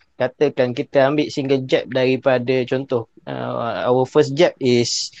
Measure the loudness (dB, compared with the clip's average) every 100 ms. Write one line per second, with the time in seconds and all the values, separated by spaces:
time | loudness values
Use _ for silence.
0 | _ -6 -6 0 -2 0 -2 -2 -2 2
1 | 2 2 -2 -4 -2 -2 0 -2 0 0
2 | 0 0 2 0 0 -2 -2 -4 -2 -4
3 | -6 _ -12 -10 -8 -6 -6 -4 0 2
4 | 2 2 2 2 2 2 0 2 0 -4
5 | -8 -12